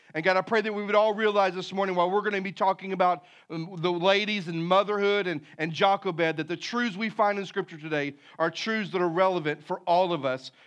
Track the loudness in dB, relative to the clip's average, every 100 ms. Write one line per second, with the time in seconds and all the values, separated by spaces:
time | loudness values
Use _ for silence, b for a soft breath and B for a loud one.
0 | b -2 2 2 2 0 0 -4 0 4
1 | 4 2 2 2 2 0 -6 -4 -2 2
2 | 2 2 0 -2 -4 0 0 0 -2 2
3 | 2 2 B B -12 -10 -8 -4 -2 2
4 | 2 2 2 -4 -4 -4 2 2 2 0
5 | 0 0 -2 -6 B -6 -6 2 2 2
6 | 0 0 0 -2 -6 -8 -6 -4 -4 -4
7 | -4 0 0 0 -4 -6 -8 -10 -4 -2
8 | -2 -8 B -2 -2 -2 -4 -4 -2 -2
9 | 0 2 2 2 -2 -4 -6 -6 2 2
10 | 2 0 -2 -4 -8 b